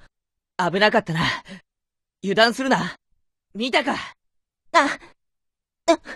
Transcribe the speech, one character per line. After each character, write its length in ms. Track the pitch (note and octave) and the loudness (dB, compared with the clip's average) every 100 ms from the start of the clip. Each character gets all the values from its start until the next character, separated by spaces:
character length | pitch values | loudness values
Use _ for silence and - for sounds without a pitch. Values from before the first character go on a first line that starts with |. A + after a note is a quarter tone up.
| - _ _ _ _ - | -20 _ _ _ _ -4
危 220 | F3 F#3+ | -2 2
な 120 | G#3+ | 2
か 80 | G#3+ | 2
っ 40 | |
た 100 | G3+ | 0
な。 80 | E3 - - - G3 _ _ _ _ _ _ | -2 -4 -6 -12 -20 _ _ _ _ _ _
油 120 | F#3+ G3 | -2 2
断 180 | A#3 | 2
す 80 | A#3 | 2
る 80 | C4 | 0
な。 260 | F#3+ E3+ - _ _ _ _ _ | 0 -2 -10 _ _ _ _ _
見 180 | G3 B3+ | -10 -2
た 120 | D4+ | 0
か。 120 | C#4+ - - - _ _ _ _ _ | 0 -4 -10 -18 _ _ _ _ _
あ、 120 | E4+ C#4+ | 2 2
う、 40 | - - _ _ _ _ _ _ _ - G#3 - | -2 -14 _ _ _ _ _ _ _ 0 0 -2